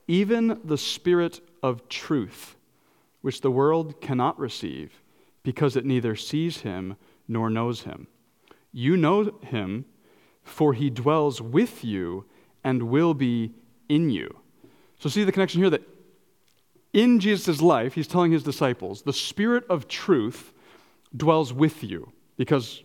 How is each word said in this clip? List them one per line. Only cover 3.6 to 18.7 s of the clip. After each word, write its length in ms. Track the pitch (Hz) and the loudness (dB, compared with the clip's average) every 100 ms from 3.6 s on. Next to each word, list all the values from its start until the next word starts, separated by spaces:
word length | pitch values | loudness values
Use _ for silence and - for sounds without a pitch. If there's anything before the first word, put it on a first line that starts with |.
| 147 165 160 143 | 2 2 -2 -10
cannot 360 | - 127 131 - | -4 -2 -2 -2
receive, 640 | 113 - 95 65 76 _ _ _ _ _ | -8 -8 -10 -10 -14 _ _ _ _ _
because 340 | - - 143 127 | -8 -2 0 0
it 80 | 135 | 0
neither 320 | 127 117 110 | 0 0 -4
sees 400 | - 151 165 - | -4 -4 -4 -4
him 400 | 117 92 92 98 _ _ - | -8 -8 -8 -12 _ _ -8
nor 240 | 113 113 | -4 -2
knows 340 | 110 117 117 | -2 -2 -6
him. 240 | - - - _ _ _ _ _ _ | -10 -16 -20 _ _ _ _ _ _
You 260 | 123 127 185 | -4 2 4
know 420 | 156 202 208 208 | 4 2 0 -4
him, 440 | - 120 95 107 135 _ _ _ _ _ | -8 -6 -4 -6 -10 _ _ _ _ _
for 320 | - - 151 117 | -14 0 2 2
he 160 | 143 | -2
dwells 500 | 117 127 156 147 120 | -2 0 2 0 -2
with 420 | 113 143 240 - | -2 0 0 -2
you 420 | 117 98 85 92 - _ _ _ | -6 -4 -4 -8 -12 _ _ _
and 200 | 139 127 | -4 -2
will 320 | 117 135 170 143 | 0 2 2 2
be 360 | 127 120 110 - _ _ - | 0 0 -4 -8 _ _ 0
in 240 | 147 165 | 2 2
you." 300 | 98 58 - _ _ - _ _ _ | -2 -4 -14 _ _ -20 _ _ _
So 100 | 151 | -2
see 140 | 196 | 0
the 80 | 196 | 2
connection 280 | 190 185 170 | 2 2 4
here 120 | 190 | 4
that 100 | 151 - - _ _ _ _ _ _ _ _ _ | 2 -2 -20 _ _ _ _ _ _ _ _ _
in 260 | 202 247 240 | 4 6 6
Jesus' 440 | 196 202 - 147 | 4 0 0 2
life, 320 | 170 135 120 160 | 4 4 2 -4
he's 120 | 147 | -2
telling 240 | 180 175 | 2 4
his 120 | 160 | 2
disciples, 580 | 143 127 139 | 0 0 0